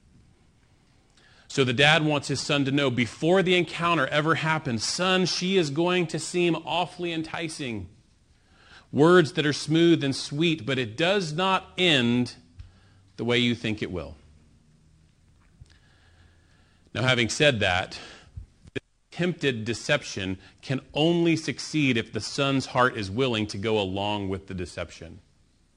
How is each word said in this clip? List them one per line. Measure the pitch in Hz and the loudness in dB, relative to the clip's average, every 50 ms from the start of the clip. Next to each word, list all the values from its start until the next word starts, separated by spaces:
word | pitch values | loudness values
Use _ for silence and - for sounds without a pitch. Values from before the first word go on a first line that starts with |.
| _ _ _ - - _ _ _ _ _ _ _ _ _ _ _ _ _ _ _ _ _ _ _ _ _ _ - _ | _ _ _ -20 -20 _ _ _ _ _ _ _ _ _ _ _ _ _ _ _ _ _ _ _ _ _ _ -20 _
So | - - 135 135 | -4 -2 0 0
the | 123 120 | 2 2
dad | 117 143 151 156 165 151 | 4 6 6 6 4 4
wants | 151 151 143 - | 2 0 -2 -2
his | - 139 123 | -4 -4 -4
son | - - 151 143 139 | -2 -2 0 0 0
to | 135 | 0
know | 135 147 143 135 | 2 2 2 2
before | 120 120 120 - - - 156 160 180 196 | 2 0 -2 -2 -2 -2 2 2 4 4
the | 180 185 180 | 4 4 2
encounter | 180 170 - - - 170 170 170 156 131 | 2 2 0 -4 -2 0 0 2 0 0
ever | - 147 151 147 160 160 | 0 0 0 2 2 0
happens, | 127 151 160 160 151 - 135 117 110 - | 0 0 0 -2 -2 -2 -4 -4 -2 -2
"Son, | - - - 180 190 185 185 185 | -4 -4 -2 0 2 2 2 2
she | - - - 180 185 196 | 0 0 -2 -2 0 2
is | 190 165 147 | 2 2 2
going | 139 160 170 180 180 180 175 | 0 0 0 2 2 0 0
to | - - 156 | -2 -4 -6
seem | - - - 180 175 170 160 | -6 -4 -2 0 2 2 0
awfully | 160 - 127 156 170 175 165 - - 175 170 165 | -2 -4 -4 -2 -2 -2 -4 -6 -8 -6 -6 -4
enticing." | 160 156 160 - 160 170 156 - - 147 123 113 104 92 - - - _ _ _ _ _ _ _ _ _ _ _ _ _ - - - - _ | -6 -6 -6 -6 -8 -8 -8 -8 -8 -8 -6 -6 -8 -10 -12 -18 -20 _ _ _ _ _ _ _ _ _ _ _ _ _ -20 -20 -20 -16 _
Words | - 120 147 170 180 180 165 131 | 2 4 6 8 8 8 6 4
that | - 160 143 | 0 -2 0
are | 147 135 | 0 -2
smooth | - - 147 156 165 170 170 165 139 143 | -2 -2 0 2 4 6 6 4 4 2
and | 135 127 | -2 -4
sweet, | - - - 151 147 170 175 151 - 107 | -4 -6 -6 -2 0 0 0 0 -2 -4
but | 127 135 | -4 -2
it | 127 127 107 107 | -2 -4 -4 -2
does | 117 160 180 202 208 185 151 151 | 0 0 2 2 0 -2 -4 -4
not | 170 190 190 190 180 - - - - | -2 0 0 0 0 -2 -6 -2 0
end | 185 175 151 131 120 120 120 123 123 117 - - - _ _ - - - - - - _ _ - _ _ _ | 2 4 4 4 4 4 2 2 0 -2 -6 -12 -20 _ _ -20 -20 -20 -20 -20 -20 _ _ -20 _ _ _
the | - 117 | -6 -2
way | 117 120 120 | 0 2 2
you | 120 120 117 | 2 2 0
think | 113 - 113 107 104 | 0 -2 -4 -4 -4
it | 113 - | -6 -6
will. | 90 87 73 71 - - - - - - - _ - _ _ _ _ _ _ _ _ _ _ _ _ _ _ _ _ _ _ _ _ _ - - - _ _ _ _ _ _ - - - - - _ _ _ _ _ _ _ _ _ _ _ _ - | -6 -8 -8 -10 -14 -18 -20 -20 -20 -20 -20 _ -20 _ _ _ _ _ _ _ _ _ _ _ _ _ _ _ _ _ _ _ _ _ -20 -20 -20 _ _ _ _ _ _ -20 -20 -20 -20 -20 _ _ _ _ _ _ _ _ _ _ _ _ -4
Now, | 101 120 | 0 2
having | 127 127 120 117 104 | 4 4 4 2 0
said | - - 151 147 127 104 | 2 4 4 4 4 4
that, | 104 95 87 90 98 - - - - - - - - - - - - - _ _ - - - - - _ _ _ _ _ | 2 2 2 0 0 -4 -8 -14 -16 -18 -20 -20 -20 -18 -16 -16 -16 -16 _ _ -20 -14 -12 -12 -12 _ _ _ _ _
tempted | - - 170 185 170 170 - 139 123 110 107 | -6 -2 -2 -2 -2 0 0 -2 -2 -2 -4
deception | 117 110 - - - 147 143 - - - 104 95 92 95 - - - - _ | -4 -6 -4 -2 0 0 0 -2 -6 -8 -6 -6 -6 -6 -8 -10 -18 -20 _
can | - - 135 131 - - - | -6 -6 -6 -6 -6 -6 -2
only | 143 151 170 175 170 170 170 160 | 0 2 2 4 2 2 2 0
succeed | 156 - 151 120 - - - - 156 143 131 120 | 0 -2 -6 -6 -8 -8 -4 -2 0 2 2 2
if | 113 107 - | 0 -2 -4
the | - 110 | -6 -8
son's | - - - - 139 139 135 135 127 | -8 -6 -4 -2 0 0 0 0 -2
heart | - - 131 123 127 123 | 0 2 2 2 2 2
is | 117 104 95 | -2 -6 -4
willing | 95 120 135 127 117 107 107 | -2 -2 0 0 0 -2 -2
to | 104 - | -4 -6
go | 101 104 113 110 107 | -6 -2 0 0 0
along | 101 95 92 98 101 104 104 104 98 95 | 0 -2 -2 -4 -4 -2 -4 -4 -4 -4
with | 95 92 95 | -6 -6 -8
the | - 95 | -10 -10
deception, | 90 90 85 - 92 87 - - - 85 82 85 95 - _ _ _ _ _ _ _ _ _ _ | -8 -8 -8 -10 -10 -12 -12 -12 -16 -18 -18 -18 -20 -20 _ _ _ _ _ _ _ _ _ _